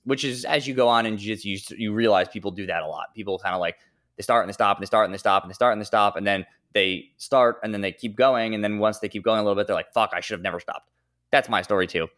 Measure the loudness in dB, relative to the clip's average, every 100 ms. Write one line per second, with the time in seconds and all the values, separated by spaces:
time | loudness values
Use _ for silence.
0 | -6 -4 -2 -6 -2 -2 -2 2 4 4
1 | 2 -4 -6 -8 -6 -8 -10 -8 -4 2
2 | 4 4 2 -4 -8 -8 -6 -4 -4 -8
3 | -12 -12 -6 -4 -2 -2 -2 -6 _ _
4 | _ -12 0 0 0 0 2 2 2 2
5 | 2 0 2 2 0 0 2 2 0 2
6 | 2 2 -2 -2 -4 _ _ 0 0 0
7 | -8 _ 0 4 4 2 -6 -4 -4 -4
8 | -8 2 4 4 0 -2 -2 0 0 0
9 | -6 -4 0 2 2 0 0 -2 -2 -2
10 | 0 -2 -6 -6 -4 -6 -8 -12 _ _
11 | _ _ 0 0 2 -2 0 0 0 -2
12 | -4